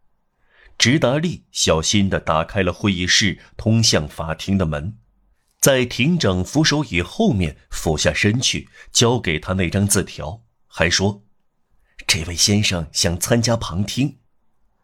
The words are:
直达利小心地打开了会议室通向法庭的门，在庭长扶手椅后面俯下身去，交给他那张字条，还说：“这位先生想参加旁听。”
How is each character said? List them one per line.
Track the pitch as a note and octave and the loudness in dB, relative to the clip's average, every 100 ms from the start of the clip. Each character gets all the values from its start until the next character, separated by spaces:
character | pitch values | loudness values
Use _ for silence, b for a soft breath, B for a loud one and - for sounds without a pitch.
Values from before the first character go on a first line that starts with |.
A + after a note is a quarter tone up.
| _ _ _ _ b b b - | _ _ _ _ b b b 0
直 | A2+ D#3 | 2 4
达 | A#2+ D3 | 2 2
利 | E3+ G#2+ _ | -2 -6 _
小 | - - D#2+ | -4 2 2
心 | D#2+ G#2 G2 | 2 0 2
地 | E2 | 0
打 | - D#2+ | 0 0
开 | E2 G#2 | 0 -2
了 | F2+ | -2
会 | E2+ G#2 | -2 -2
议 | F2+ F2+ | 0 0
室 | - G2+ D#2+ B - | 2 0 -4 B -4
通 | - A2+ | 0 2
向 | A2+ F#2 D2+ | 4 2 -2
法 | - E2 D#2 | -8 -8 -8
庭 | - G2 | -2 0
的 | E2 | 0
门， | D2 F2 A2+ _ _ _ _ _ - | -2 -6 -12 _ _ _ _ _ -2
在 | C#3+ C3 B2 | 2 2 0
庭 | - C3+ F3 | 0 2 2
长 | G#2 F#2 | 2 0
扶 | F2+ D3 | 0 2
手 | D3+ D3 | 2 0
椅 | C3+ E2+ | -2 -2
后 | E2+ - A3 | -4 0 0
面 | G#2 D#2+ - b | 2 -2 -4 b
俯 | - E2+ D2+ | -6 -2 0
下 | - | 0
身 | D2 G#2 B2 | 2 0 2
去， | - D2+ - B B | -2 -4 -8 B B
交 | - A#2 B2 | 2 2 2
给 | F#2 D#2 | -2 -4
他 | - | -2
那 | F#2 E2+ | -2 0
张 | F#2+ G2+ | 0 2
字 | G2 | 0
条， | D#2+ - D2 - _ _ _ | -2 -8 -12 -12 _ _ _
还 | - E2+ | 0 0
说 | - G2 G3+ _ _ _ _ _ _ _ - - | 2 0 -2 _ _ _ _ _ _ _ -12 -4
：“这 | D#2+ D#2+ | -4 -4
位 | E2 | -2
先 | - G#2 | 2 2
生 | G#2+ F2 D2+ | 2 -2 -4
想 | - F2 E2+ | -2 -2 -2
参 | - A#2+ | 0 0
加 | A#2 A#2 | 2 -2
旁 | - E2 | -4 -6
听。” | G2+ - C#3+ - _ _ _ _ _ _ | -4 -2 -4 -4 _ _ _ _ _ _